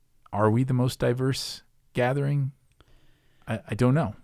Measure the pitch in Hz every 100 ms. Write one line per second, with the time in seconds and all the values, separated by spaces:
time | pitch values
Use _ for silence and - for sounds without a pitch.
0 | _ _ - 101 107 117 131 127 127 -
1 | 123 123 131 131 - - _ _ _ 123
2 | 123 143 139 143 135 - _ _ _ -
3 | _ _ _ _ - 113 - 107 123 143
4 | 131 -